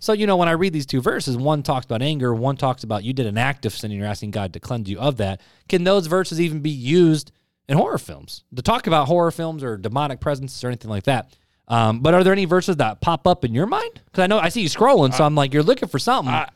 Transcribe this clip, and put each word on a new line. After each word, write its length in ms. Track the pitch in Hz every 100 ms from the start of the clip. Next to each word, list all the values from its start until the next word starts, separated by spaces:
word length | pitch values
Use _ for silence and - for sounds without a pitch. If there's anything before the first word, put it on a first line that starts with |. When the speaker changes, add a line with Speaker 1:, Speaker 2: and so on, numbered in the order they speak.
Speaker 1:
So, 120 | -
you 140 | 214 208
know, 100 | 185
when 120 | 170
I 40 |
read 200 | 165 190
these 140 | 156 135
two 140 | 131
verses, 360 | 131 - - 123
one 260 | 139 151
talks 240 | 139 131 -
about 160 | 113
anger, 320 | 143 151 123
one 220 | 113 127 135
talks 260 | 135 127
about 200 | 113 104
you 80 | 110
did 140 | 127 113
an 120 | 107
act 260 | 131 139
of 80 | 110
sin 180 | - 107
and 60 | 101
you're 100 | 104
asking 240 | 101 104
God 200 | 104 95
to 80 | 82
cleanse 300 | - 123 98
you 80 | 101
of 180 | 139 123
that. 220 | 98 98 _ _ -
Can 160 | 185
those 240 | 180 202 160
verses 320 | 185 185 165
even 200 | 170 156
be 100 | 151
used 600 | 143 123 175 170 156 - _ _ _ -
in 100 | 147
horror 200 | 403 -
films 440 | - 71 - - _
to 60 | 127
talk 260 | - 160 -
about 180 | 160 139
horror 240 | 175 170
films 320 | 160 165 156
or 140 | 131 104
demonic 440 | 104 127 147 127
presences 420 | 156 139 135 -
or 20 | 123
anything 240 | 120 110
like 140 | 101
that? 300 | 139 127 - _ _ _ -
Um, 320 | 117 113 113
but 120 | 147
are 100 | 180
there 100 | 185
any 120 | 196
verses 320 | 175 180 175 156
that 240 | 110 104
pop 260 | - 165 180
up 180 | 175
in 100 | 123
your 120 | 113 202
mind? 340 | 392 466 - _
'Cause 100 | -
I 40 | 185
know 120 | 208
I 120 | 170
see 100 | 240
you 60 | 170
scrolling, 460 | - 240 247 135
so 80 | 127
Speaker 2:
I, 40 | 151
Speaker 1:
I'm 80 |
like, 200 | 151 139
"You're 80 | 143
looking 260 | 156 254 214
for 100 | 135
something." 340 | - 254 135
Speaker 2:
I, 160 | 151 151